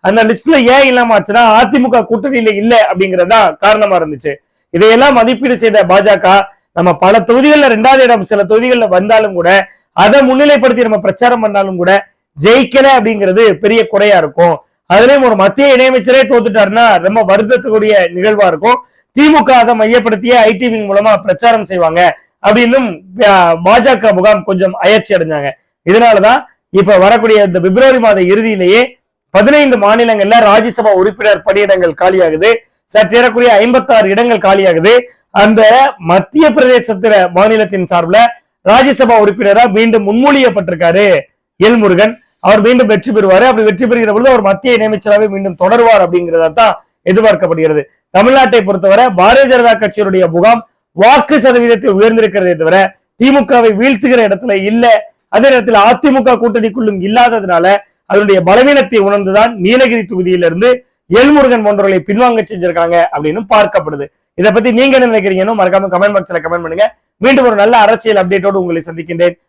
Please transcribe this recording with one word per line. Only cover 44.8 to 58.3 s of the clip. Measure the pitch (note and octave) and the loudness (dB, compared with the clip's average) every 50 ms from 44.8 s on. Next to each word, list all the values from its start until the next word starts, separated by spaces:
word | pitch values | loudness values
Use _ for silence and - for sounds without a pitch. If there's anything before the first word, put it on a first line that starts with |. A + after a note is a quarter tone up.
| G#3+ G#3+ G#3+ G#3 - G#3+ G#3 G#3 G#3+ G#3+ G3 | 0 -2 -4 -6 -2 0 0 0 0 -2 -4
மீண்டும் | G3 G3 G3 F3+ - | -6 -8 -8 -6 -4
தொடருவார் | F3+ F#3 A3+ A#3+ A#3 A#3 A3+ G3+ F#3 | -2 0 0 2 2 2 2 2 2
அப்படிங்கிறதா | F3 F3 F3+ F3 E3+ E3 E3 E3 D#3+ D#3 A#3 | 0 -2 -4 -4 -2 -2 -2 -2 -2 0 0
தான் | A3+ G#3+ F3+ - _ _ _ _ _ F3 | 0 0 0 -4 _ _ _ _ _ -2
எதிர்பார்க்கப்படுகிறது. | F#3 G#3+ A3 A3 G3+ G3+ G3 E3 E3 D#3+ D#3+ D#3+ D3+ D3+ C#3 _ _ _ _ _ _ | -2 2 2 2 0 0 -2 -4 -4 -2 -2 -2 -2 -2 -6 _ _ _ _ _ _
தமிழ்நாட்டை | F#3 G#3 A#3+ C4 C4+ C4 G#3 A3 A#3+ G3 F#3 | 0 0 2 2 2 2 2 0 -2 0 -2
பொறுத்தவரை | G3+ F#3 E3+ G3 G3 G#3 B3 B3+ G3 F3+ | -4 -2 0 0 2 2 2 0 0 0
பாரதிய | F3+ G#3 A#3+ C4+ C#4 B3+ | 2 2 4 4 4 2
ஜனதா | C4 B3 A#3+ A#3 A3 A3 | 2 2 2 2 0 0
கட்சியினுடைய | A3 G3+ - - G#3 G3 F#3+ F#3 F#3 E3+ E3 | -2 -6 -4 -4 -4 -2 0 -2 -2 0 -2
முகாம் | F3 F3 A3 A#3 A#3 A#3 _ _ _ _ _ _ D#3+ | 0 2 2 0 0 -2 _ _ _ _ _ _ 0
வாக்கு | - - C4+ D4 C#4+ D4 D#4 C#4+ G#3 | 2 2 2 2 0 0 -2 0 2
சதவீதத்தை | C4 B3 A#3+ A#3+ A#3 A#3 G#3 G#3 C#4 G3 F#3+ | 2 0 2 2 0 0 0 0 -2 0 2
உயர்ந்திருக்கிறதே | G#3 A3+ A3+ A3+ A3 G#3 F3+ G3+ F#3 F3+ F3 D#3 | 0 2 2 0 -2 -2 -2 -2 -2 -2 -2 -2
தவிர | D#3+ D#3+ F3 F#3+ G3 F#3+ - _ _ _ _ _ | -2 0 0 0 0 -2 -4 _ _ _ _ _
திமுகவை | A#3 C4+ C4+ C#4+ B3 - C#4+ B3 A#3 A3+ G#3+ G3 | 0 2 2 0 0 2 0 2 2 2 0 0
வீழ்த்துகிற | A#3 C4+ C4+ G3+ A#3 B3 B3+ A#3+ A3+ G#3 | 0 -2 -2 -2 -2 0 0 0 0 0
இடத்துல | G3 F#3+ - B3 G3+ G3 F#3+ G3+ | -2 -4 -4 -6 -4 -4 -4 -4
இல்ல. | A3 A#3 A#3+ A#3+ A3+ G#3 - - _ _ _ _ - | -2 0 2 2 0 0 -2 -8 _ _ _ _ -4
அதே | G#3+ A3+ C#4 | 0 2 2
நேரத்தில் | C4 B3 G3+ A3 A3+ G#3 G3+ | 2 2 0 0 0 2 2
அதிமுக | A3+ B3 - - D4 C4 C4+ A3 B3+ B3 G#3 | 2 2 2 0 0 0 0 0 0 0 0
கூட்டணிக்குள்ளும் | A3 A#3+ G3+ A#3 A3 A3+ F#3+ B3 A#3 G#3+ G3+ F#3+ F3 G3+ | -2 -4 -4 -2 -4 -4 -6 -4 -4 -4 -4 -4 -6 -4
இல்லாததுனால | G#3+ B3 A#3+ B3 A3+ A3+ G3 F#3 F3 E3+ E3+ F#3 G3+ G3+ - _ _ _ _ _ | 0 2 2 2 0 -2 -4 -2 -2 0 0 0 0 -2 -4 _ _ _ _ _
அதனுடைய | F#3 G3+ G#3 G3+ | -2 -2 0 2